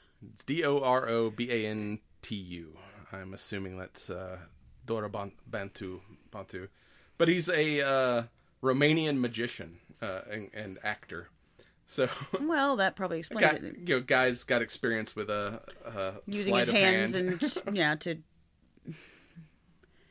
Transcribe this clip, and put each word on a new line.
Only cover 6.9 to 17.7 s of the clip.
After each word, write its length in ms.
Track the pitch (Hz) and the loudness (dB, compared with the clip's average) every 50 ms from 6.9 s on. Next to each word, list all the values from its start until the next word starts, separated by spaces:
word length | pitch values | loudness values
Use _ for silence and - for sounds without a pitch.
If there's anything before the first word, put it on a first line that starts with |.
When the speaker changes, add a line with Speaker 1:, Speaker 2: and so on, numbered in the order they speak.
| _ - - _ _ | _ -20 -20 _ _
Speaker 1:
But 120 | - 165 165 | 2 2 4
he's 200 | 185 180 156 175 | 4 2 2 0
a, 320 | 175 156 156 156 151 143 | 2 2 2 2 2 0
uh, 420 | 139 135 135 135 131 127 123 117 117 117 _ _ _ _ _ - | 2 2 4 4 4 4 2 0 -2 -4 _ _ _ _ _ -2
Romanian 560 | 131 131 127 139 147 151 156 165 156 151 143 131 | 0 2 4 6 6 6 6 4 2 2 2 2
magician, 600 | 123 117 113 110 120 120 - - 82 82 85 - _ - - - | 0 0 0 -2 -4 -4 -4 -8 -12 -14 -14 -20 _ -20 -14 -10
uh, 180 | 113 101 92 95 - - | -8 -6 -6 -8 -8 -8
and, 200 | 107 110 101 98 | -10 -10 -10 -10
and 260 | - 107 107 98 95 - | -10 -10 -10 -10 -10 -6
actor. 480 | - 104 104 - - - 90 87 90 - _ _ _ _ _ - - _ _ _ _ | -4 -4 -4 -6 -8 -12 -12 -12 -12 -14 _ _ _ _ _ -20 -20 _ _ _ _
So 220 | - - - 131 131 - - 139 | -6 2 2 2 2 2 -6 -8
<laughs> 140 | - - - | -4 -4 -2
Speaker 2:
Well, 360 | 285 320 330 285 277 285 269 | 0 2 2 4 4 4 4
that 200 | 202 190 185 - | 4 4 2 2
probably 200 | - 190 175 170 160 | 0 -4 -2 -2 -4
Speaker 1:
a 20 | |
Speaker 2:
explains 400 | 165 - - 220 196 156 151 - | -4 -4 0 4 4 4 4 2
Speaker 1:
guy, 60 | - | -4
Speaker 2:
it. 100 | - - - | -8 -10 -6
Speaker 1:
you 160 | 175 175 139 | 0 2 2
know, 40 | 127 | 2
guy's 420 | 131 - 139 127 127 127 123 120 - | 4 4 4 6 6 4 2 0 0
got 160 | - 127 117 | 2 2 2
experience 560 | 117 - - - - 117 113 110 110 - - | 2 0 -4 -2 0 0 2 0 -2 -4 -4
with, 140 | 107 104 104 | -6 -4 -2
uh, 300 | 104 104 104 101 113 - - - - - - | -2 -2 -2 -4 -6 -8 -12 -16 -18 -14 -14
uh, 260 | 113 113 101 95 95 98 - - | -10 -6 -4 -4 -4 -4 -8 -8
Speaker 2:
Using 260 | 202 202 208 202 - | -6 -4 0 2 4
Speaker 1:
sleight 80 | - - - | 4 4 4
Speaker 2:
his 20 | - | 6
Speaker 1:
of 60 | - | 6
Speaker 2:
hands 400 | 202 190 190 185 - - - - | 6 6 6 6 4 2 2 2
Speaker 1:
hand. 280 | 185 180 180 180 165 285 285 - - - | 2 0 0 0 0 0 -2 -2 -2 -4
Speaker 2:
and, 0 | |
Speaker 1:
<laughs> 60 | - | -2